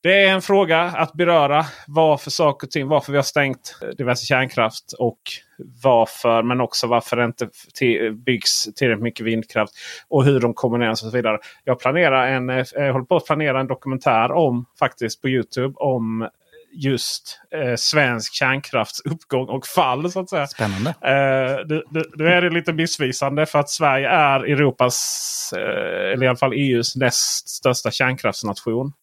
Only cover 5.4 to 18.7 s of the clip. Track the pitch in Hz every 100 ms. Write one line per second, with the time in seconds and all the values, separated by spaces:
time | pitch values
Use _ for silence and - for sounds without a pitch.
5.4 | _ _ - 123 135 120 113 - 120 113
6.4 | 117 127 120 - 117 120 - 120 120 -
7.4 | 113 - - - 131 113 110 110 123 120
8.4 | - - 110 - 131 107 117 - 113 113
9.4 | 110 120 104 - - - _ 151 135 135
10.4 | 117 120 123 120 117 110 110 123 113 107
11.4 | - - - 123 127 151 165 131 127 131
12.4 | 127 127 127 - 139 131 123 175 - 156
13.4 | 151 131 131 131 135 131 143 113 120 143
14.4 | 156 120 120 _ 139 - 113 - 135 131
15.4 | 107 - 131 139 143 127 113 113 113 _
16.4 | _ - _ 247 135 131 - - - -
17.4 | _ 156 127 117 - 151 135 117 107 -
18.4 | 135 135 -